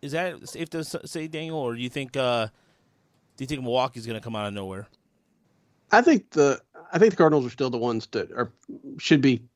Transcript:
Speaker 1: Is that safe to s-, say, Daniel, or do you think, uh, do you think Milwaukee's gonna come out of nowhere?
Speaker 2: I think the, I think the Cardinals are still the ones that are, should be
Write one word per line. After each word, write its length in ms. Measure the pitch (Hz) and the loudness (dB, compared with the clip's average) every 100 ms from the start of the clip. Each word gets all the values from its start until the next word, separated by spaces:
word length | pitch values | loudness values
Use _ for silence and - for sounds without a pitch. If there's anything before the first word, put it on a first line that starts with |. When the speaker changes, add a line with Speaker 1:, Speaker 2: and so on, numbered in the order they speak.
Speaker 1:
Is 100 | 143 | -8
that 340 | 151 180 165 - | -6 -6 -8 -16
safe 200 | - 165 | -12 -8
to 80 | 165 | -8
s-, 160 | 156 - - | -8 -10 -10
say, 220 | 170 156 | -10 -10
Daniel, 280 | 156 160 160 | -10 -8 -6
or 180 | 127 | -4
do 60 | 117 | -4
you 80 | 123 | -6
think, 260 | 131 131 | -8 -8
uh, 340 | 139 127 120 107 _ _ _ _ _ _ _ _ _ | -2 0 0 -2 _ _ _ _ _ _ _ _ _
do 60 | |
you 20 | 131 | -8
think 160 | 143 | -6
Milwaukee's 440 | 127 123 127 120 113 | -2 0 0 -4 -10
gonna 140 | 110 | -10
come 160 | 117 110 | -8 -6
out 100 | 104 | -6
of 60 | |
nowhere? 340 | 101 95 95 107 _ _ _ _ _ _ _ _ _ _ | -6 -10 -10 -14 _ _ _ _ _ _ _ _ _ _
Speaker 2:
I 100 | 214 | 4
think 280 | 247 277 - | 6 4 2
the, 300 | 156 143 131 _ - - | 2 4 4 _ -20 -6
I 60 | 175 | 4
think 140 | 220 | 4
the 40 | 170 | 6
Cardinals 300 | 160 151 123 | 4 4 0
are 40 | |
still 200 | - 131 | -4 -4
the 80 | 120 | -2
ones 280 | 120 113 - | -2 -2 -4
that 180 | 113 90 | -6 -6
are, 200 | - 120 _ _ - 139 135 | -4 -6 _ _ -18 -16 -10
should 240 | - 156 | 2 4
be 200 | 135 120 - | 4 2 -4